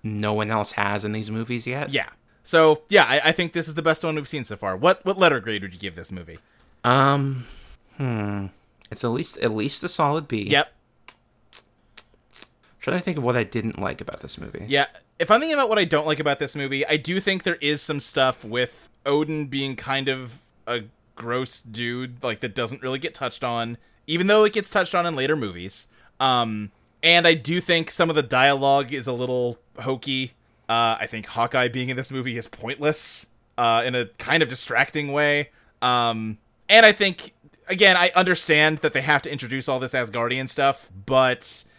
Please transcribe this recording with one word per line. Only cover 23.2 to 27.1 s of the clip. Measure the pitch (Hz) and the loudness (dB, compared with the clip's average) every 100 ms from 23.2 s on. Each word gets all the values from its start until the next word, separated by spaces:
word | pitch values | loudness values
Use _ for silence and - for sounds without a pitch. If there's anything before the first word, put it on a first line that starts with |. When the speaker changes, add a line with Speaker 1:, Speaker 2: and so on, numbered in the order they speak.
| 127 - | -8 -6
Speaker 2:
on, | 127 117 117 117 _ _ - | -4 -4 -4 -8 _ _ -6
even | 165 196 | -2 4
though | 214 | 6
it | 214 | 4
gets | 214 196 | 2 -2
touched | 202 180 | -2 0
on | 180 170 | 0 -2
in | 143 | 0
later | 139 156 | 0 0
movies. | 104 87 92 - - _ _ - | -2 -8 -12 -12 -16 _ _ -2
Um, | 131 123 113 107 101 - _ _ | 0 2 0 -4 -10 -14 _ _
and | 160 | 4